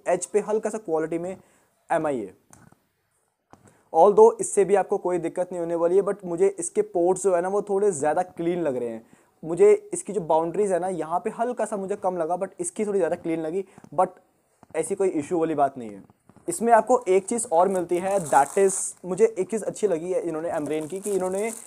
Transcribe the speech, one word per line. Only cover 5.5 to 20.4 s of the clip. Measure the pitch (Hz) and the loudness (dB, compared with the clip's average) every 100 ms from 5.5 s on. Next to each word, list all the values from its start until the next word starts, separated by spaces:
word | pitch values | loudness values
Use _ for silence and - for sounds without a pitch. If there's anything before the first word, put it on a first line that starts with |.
नहीं | 180 | -4
होने | 170 170 | -4 0
वाली | 170 190 | 2 2
है, | |
but | 190 196 180 | 0 -4 -6
मुझे | 170 196 196 | 0 0 0
इसके | 170 - | -6 -4
पोर्ट्स | 208 180 175 185 | -2 0 0 2
जो | 196 175 | 0 0
है | |
ना, | 180 | 0
वो | 202 | -2
थोड़े | 202 196 208 | -2 0 0
ज़्यादा | 156 151 160 | 0 0 0
क्लीन | 180 - 170 180 | -2 -4 -4 -2
लग | 156 123 | -2 -4
रहे | 120 | -6
हैं। | 113 - _ _ _ | -8 -14 _ _ _
मुझे | 156 170 208 208 - | -8 4 6 4 0
इसकी | 175 - | -12 -6
जो | 196 | -8
बाउंड्रीज | 160 160 170 170 208 | 0 0 0 -2 0
है | 175 | 0
ना, | 185 | -2
यहाँ | 180 156 180 | -6 -4 -4
पे | 220 | -6
हल्का | 202 240 233 214 | -6 -6 -4 -6
सा | 208 | -6
मुझे | 190 202 | -6 -4
कम | 185 180 | -4 -2
लगा, | 160 180 | -2 -4
but | 196 - | -6 -8
इसकी | 170 - 208 | -10 -4 -2
थोड़ी | 196 | 0
ज़्यादा | 160 170 | 0 -2
क्लीन | 165 165 | -2 -4
लगी। | 156 185 190 - - 147 | -2 -6 -8 -14 -12 0
But | 185 - _ _ _ _ _ 156 | 0 0 _ _ _ _ _ -6
ऐसी | 156 196 | -4 0
कोई | 196 | 0
इशू | 156 143 180 | 0 -2 0
वाली | 165 147 | 0 2
बात | 139 135 | 0 0
नहीं | 113 | -14
है। | 98 - _ _ _ - | -14 -20 _ _ _ -8
इसमें | - 226 | -2 4
आपको | 226 220 254 185 | 4 6 2 4
एक | 185 190 | 2 2
चीज़ | 233 - | -6 0
और | 165 190 | 2 4
मिलती | 185 170 175 | 2 -2 -2
है, | 190 202 | 0 -2
that | 151 147 - - | 2 4 4 4
is, | 196 190 - - 180 | 2 2 -8 -10 -8
मुझे | 180 220 220 | 2 2 2
एक | 185 | -4
चीज़ | 220 | -4
अच्छी | 185 170 208 | -6 -2 -2
लगी | 165 175 | -2 -2
है | 175 | -4
इन्होंने | 170 156 | -2 -4